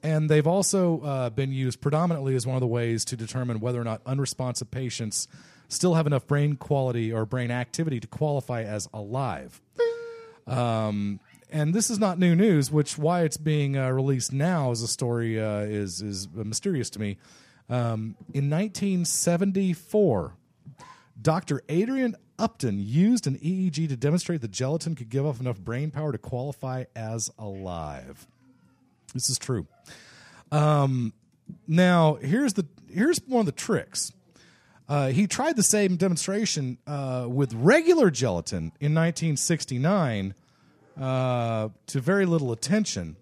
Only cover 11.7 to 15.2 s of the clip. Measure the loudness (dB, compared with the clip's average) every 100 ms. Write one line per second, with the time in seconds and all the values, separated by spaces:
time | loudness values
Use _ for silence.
11.7 | 0 0 0 0 2 4 6 6 4 4
12.7 | 2 0 0 0 2 0 -2 -2 0 0
13.7 | 0 0 0 0 0 -2 -2 0 0 0
14.7 | -2 -4 -4 -2 -2